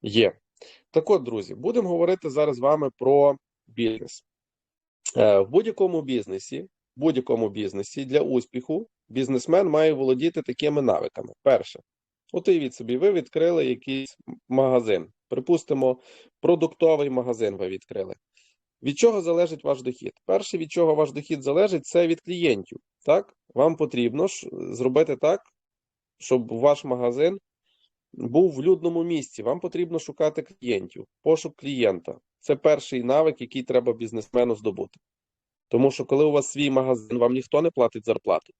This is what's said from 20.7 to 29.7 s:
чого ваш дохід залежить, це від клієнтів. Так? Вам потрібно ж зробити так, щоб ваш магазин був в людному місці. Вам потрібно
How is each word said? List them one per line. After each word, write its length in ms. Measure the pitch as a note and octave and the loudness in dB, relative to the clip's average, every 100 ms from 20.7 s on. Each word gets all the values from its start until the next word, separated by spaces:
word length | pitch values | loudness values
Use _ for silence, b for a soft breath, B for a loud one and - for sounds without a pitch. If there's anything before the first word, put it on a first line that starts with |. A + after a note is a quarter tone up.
чого 220 | E3+ E3 | 0 2
ваш 180 | D3+ D3+ | 2 0
дохід 300 | C#3 D3 D#3 | -2 -6 -6
залежить, 440 | C3+ D3 G#3 F3+ - | -2 2 2 0 -2
це 200 | F3 E3+ | 0 0
від 140 | E3 | -2
клієнтів. 580 | - F3 E3+ G#2+ F#2 - _ _ | -6 -2 0 0 -4 -18 _ _
Так? 300 | - E3 G3+ _ _ | 2 2 2 _ _
Вам 220 | - D3 D#3 | 2 2 2
потрібно 500 | D3+ C3 A#2+ B2+ F#3 | -2 0 -2 0 -4
ж 220 | - - | -4 -14
зробити 640 | - F2 - B2+ C3 D#3 C#3 | -12 -10 -4 0 2 2 2
так, 240 | D3+ F#3+ _ _ _ _ _ _ _ _ | 0 0 _ _ _ _ _ _ _ _
щоб 340 | - B2+ A2+ | -2 -2 0
ваш 320 | A2+ C3+ C#3+ | 0 2 2
магазин 540 | D3 B2 B2 B2 D#3+ G3 _ _ _ _ _ _ _ | -2 -2 -2 0 0 -2 _ _ _ _ _ _ _
був 400 | - A#2 C3 F#3 | -12 -2 2 2
в 100 | C#3 | 2
людному 420 | D3+ F#3 E3+ E3+ | 2 2 2 -2
місці. 380 | E3+ E3 C3 - | -2 -4 -6 -8
Вам 180 | G#2+ D#3+ | -4 -4
потрібно 380 | F3 | -6